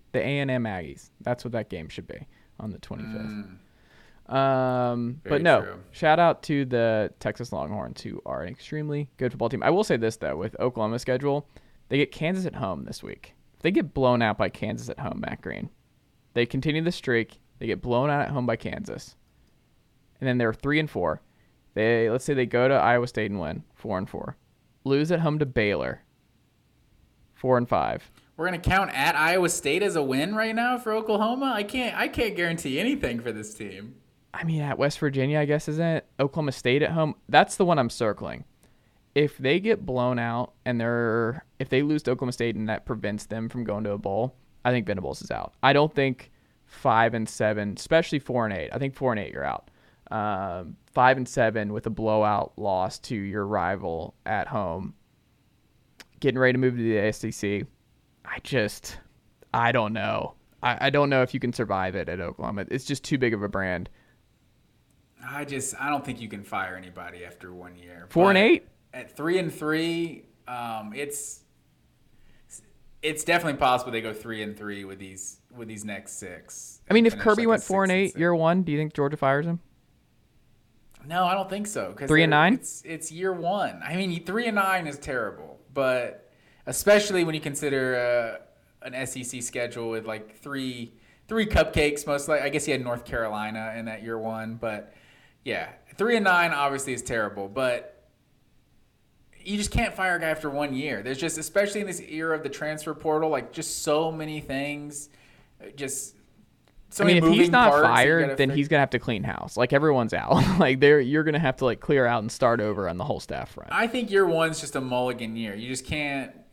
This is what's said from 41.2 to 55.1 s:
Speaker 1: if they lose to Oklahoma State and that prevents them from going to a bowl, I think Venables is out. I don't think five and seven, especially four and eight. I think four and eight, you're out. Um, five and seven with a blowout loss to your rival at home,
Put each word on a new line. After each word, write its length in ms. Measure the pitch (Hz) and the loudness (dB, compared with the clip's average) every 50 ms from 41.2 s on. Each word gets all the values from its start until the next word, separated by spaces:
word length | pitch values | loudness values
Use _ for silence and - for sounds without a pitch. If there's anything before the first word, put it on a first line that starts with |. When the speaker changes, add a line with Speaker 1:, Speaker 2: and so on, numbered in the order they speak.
| 113 110 131 160 - _ _ - | 0 0 -2 -6 -10 _ _ -8
Speaker 1:
if 100 | 135 - | -4 0
they 140 | 131 131 | 2 2
lose 200 | 147 147 151 147 - | 2 2 0 0 0
to 80 | 123 | -2
Oklahoma 200 | 131 120 135 123 | -2 0 -2 -4
State 240 | - - 117 117 107 | -2 -2 -2 -2 -2
and 120 | 107 110 110 | -2 -2 -4
that 180 | 107 - - | -4 -4 -4
prevents 400 | - 123 104 101 104 104 104 - | -6 -8 -4 -4 -4 -4 -6 -8
them 220 | - 104 113 110 113 | -8 -8 -6 -6 -6
from 120 | - 123 117 | -6 -6 -4
going 200 | 107 101 104 110 | -4 -4 -4 -2
to 80 | 107 | -4
a 60 | 101 101 | -4 -4
bowl, 360 | - 98 98 107 120 131 - _ _ _ _ - - | -4 -2 -2 -2 -2 -4 -6 _ _ _ _ -4 0
I 60 | 123 | 2
think 160 | 127 123 101 | 2 2 0
Venables 340 | 98 101 95 - 67 - - | -2 -4 -4 -4 -6 -8 -8
is 100 | - - | -8 -8
out. 220 | 60 53 50 - _ - | -8 -6 -8 -10 _ 2
I 120 | - 135 139 | 4 6 6
don't 200 | 143 151 160 - | 6 4 4 2
think 360 | 143 135 135 127 - - - _ _ _ _ _ _ _ | 0 0 0 -2 -4 -10 -20 _ _ _ _ _ _ _
five 480 | _ - - - 131 110 113 117 117 | _ -12 -2 2 4 4 6 4 4
and 160 | 117 113 110 - | 2 0 -4 -4
seven, 460 | - - 113 107 107 104 104 104 90 | -4 0 0 0 0 0 -2 -4 -6
especially 440 | - - - 160 165 180 - 156 139 | -6 -2 2 2 2 2 2 -4 -4
four 260 | - - 127 123 113 | -4 -2 -2 -2 0
and 80 | 107 98 | -2 -2
eight. 160 | 87 73 - | -4 -6 -6
I 60 | - 123 | -6 -4
think 160 | 139 139 131 | -4 -6 -4
four 180 | - 135 127 | -2 -2 -2
and 80 | 113 104 | 0 -2
eight, 120 | 92 - - | -4 -6 -6
you're 100 | 65 69 | -6 -4
out. 260 | 69 53 - _ - _ _ _ _ _ _ _ - | -4 -4 -6 _ -16 _ _ _ _ _ _ _ -8
Um, 680 | - 110 104 107 101 92 98 92 85 92 90 - - - _ _ | -6 -4 -2 -2 -2 -4 -4 -6 -6 -8 -10 -12 -14 -18 _ _
five 260 | - 139 123 127 131 135 | 2 6 6 6 6 4
and 100 | 123 - | 0 -4
seven 440 | - 139 117 110 107 110 104 104 104 | 0 2 2 2 2 0 -2 -2 -4
with 120 | 104 - | -4 -4
a 40 | 113 | -6
blowout 640 | 104 107 110 110 107 107 107 107 104 101 - - - | -6 -2 0 0 2 2 2 2 2 0 -2 -4 -8
loss 420 | - 101 101 92 92 92 95 - - | -6 -4 -2 0 0 -2 -2 -6 -10
to 140 | - - 113 | -10 -8 -6
your 320 | 104 98 98 95 107 98 | -6 -4 -4 -4 -4 -2
rival 680 | 101 107 98 87 90 98 92 95 85 82 78 82 - - _ - | -2 0 0 0 0 -2 -2 -4 -6 -4 -4 -6 -8 -12 _ -6
at 220 | - 107 101 - - | -4 -4 -2 -4 -4
home, 460 | - 107 98 85 82 92 92 - - _ _ _ | -4 -4 -4 -4 -4 -6 -8 -10 -12 _ _ _